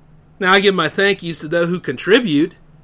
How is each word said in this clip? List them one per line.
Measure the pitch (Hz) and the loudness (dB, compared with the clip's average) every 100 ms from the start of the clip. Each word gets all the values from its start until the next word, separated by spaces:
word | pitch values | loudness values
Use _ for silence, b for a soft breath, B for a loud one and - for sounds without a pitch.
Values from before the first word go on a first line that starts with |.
| _ - _ - | _ -20 _ -6
Now, | 185 | 2
I | 196 | 4
give | 196 | 4
my | 185 156 | 0 -2
thank | - 196 196 | 0 0 0
yous | 170 156 | -6 -10
to | 151 | -4
those | 170 170 | -2 0
who | 180 | -2
contribute, | - 127 175 233 233 143 170 - - - | -6 -6 2 2 2 0 0 -6 -20 -20